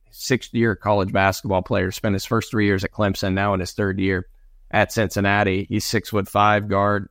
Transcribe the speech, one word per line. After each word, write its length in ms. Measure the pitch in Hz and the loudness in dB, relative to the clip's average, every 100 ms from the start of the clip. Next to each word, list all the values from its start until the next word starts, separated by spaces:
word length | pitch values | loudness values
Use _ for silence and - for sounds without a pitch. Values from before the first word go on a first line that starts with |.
| _ | _
sixth-year 640 | - - 123 - 120 113 95 | -14 -4 -4 -2 0 0 0
college 340 | 107 104 95 | 0 2 2
basketball 520 | 98 98 95 101 92 | 2 2 0 -2 -2
player, 280 | - 101 92 | 0 -2 -2
spent 220 | - 110 | -2 -2
his 140 | 98 - | -2 0
first 240 | 113 - | -2 0
three 160 | 110 101 | 0 2
years 180 | 98 | 2
at 80 | 101 | -2
Clemson, 400 | - 104 95 98 | -2 -2 0 -2
now 220 | 95 101 | 0 0
in 60 | 95 | -2
his 120 | 90 | -4
third 260 | - 101 95 | -4 -2 0
year 300 | 95 92 - - - - - | 0 -2 -6 -18 -20 -20 -4
at 220 | 107 98 | 0 0
Cincinnati. 720 | - 98 - 101 101 101 92 95 | 0 -2 0 2 2 2 0 -2
He's 160 | 104 - | -4 -2
six-foot-five 800 | 110 - 104 98 101 104 104 104 | -4 -2 -4 0 2 4 4 2
guard, 400 | 98 101 104 98 | 0 2 0 -4